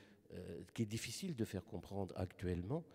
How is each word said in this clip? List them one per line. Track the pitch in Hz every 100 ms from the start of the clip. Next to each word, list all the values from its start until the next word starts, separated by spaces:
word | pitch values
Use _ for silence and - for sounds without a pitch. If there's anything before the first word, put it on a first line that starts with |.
| - - -
euh, | 90 90 85 92
qui | -
est | 110
difficile | 110 - - 190 127
de |
faire | 110 98 -
comprendre | 90 - 98 92 -
actuellement, | 92 - 90 87 90 156 165